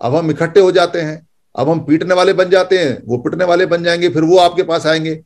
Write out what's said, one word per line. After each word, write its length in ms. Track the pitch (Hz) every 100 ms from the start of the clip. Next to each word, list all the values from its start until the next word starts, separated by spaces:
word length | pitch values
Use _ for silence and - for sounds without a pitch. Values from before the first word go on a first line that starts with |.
अब 140 | 117 151
हम 160 | 160
इकट्ठे 280 | 147 165 202
हो 120 | 185
जाते 300 | 180 175 175
हैं, 260 | 156 156 _ _ _ -
अब 140 | 139
हम 100 | 165
पीटने 340 | 131 160 175
वाले 200 | 180 180
बन 160 | 180 180
जाते 280 | 185 185 190
हैं, 240 | 151 117 113
वो 120 | 123
पिटने 280 | 151 160 180
वाले 200 | 175 180
बन 180 | 170
जाएंगे, 260 | 170 170 175
फिर 140 | 139
वो 140 | 160 185
आपके 260 | 175 170
पास 220 | 165 165 151
आएंगे, 380 | 160 160 156